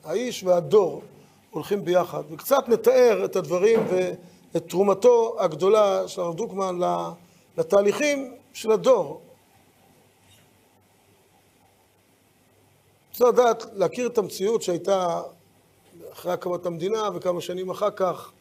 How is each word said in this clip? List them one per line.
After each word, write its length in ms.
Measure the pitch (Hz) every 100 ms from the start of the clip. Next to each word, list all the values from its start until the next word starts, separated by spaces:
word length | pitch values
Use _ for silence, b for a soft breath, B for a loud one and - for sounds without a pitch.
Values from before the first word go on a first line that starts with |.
| -
האיש 380 | 175 247 -
והדור 580 | 185 180 156 202 180 139 - b b b _
הולכים 340 | - 151 202
ביחד, 380 | 160 180 170 147 151
וקצת 380 | 156 - 277 247
נתאר 560 | 220 226 254 247 196
את 120 | 190 190
הדברים 440 | 151 180 202 226 214
ואת 800 | 180 185 175 - _ _ 170 165
תרומתו 680 | 170 202 190 247 240 226 233
הגדולה 720 | 190 156 185 214 208 190 185
של 120 | -
הרב 160 | 175 165
דרוקמן 460 | 220 185 190 180
ל-, 280 | 175 175 170 170 b b b -
לתהליכים 760 | 165 202 202 196 294 285 262 - _
של 200 | - 220
הדור. 480 | 220 175 240 147 156 - _ _ _ _ _ _ _ _ _ _ _ _ _ _ _ _ _ _ _ _ _ _ _ _ _ _ _ _ _ _ _ _ _ _ _ _ _ _
צריך 180 | - 240
לדעת, 360 | 214 247 226 -
להכיר 340 | 196 175 226 240
את 120 | 240
המציאות 440 | 185 - 190 226
שהייתה 600 | - 175 175 196 180 170 175 - _ _ _ _ _ 170 165
אחרי 200 | - 165
הקמת 340 | 180 180 175 180
המדינה 420 | 170 180 220 214
וכמה 260 | 180 185 175
שנים 300 | - 180 185
אחר 200 | 180 208
כך 420 | 196 185 147 - _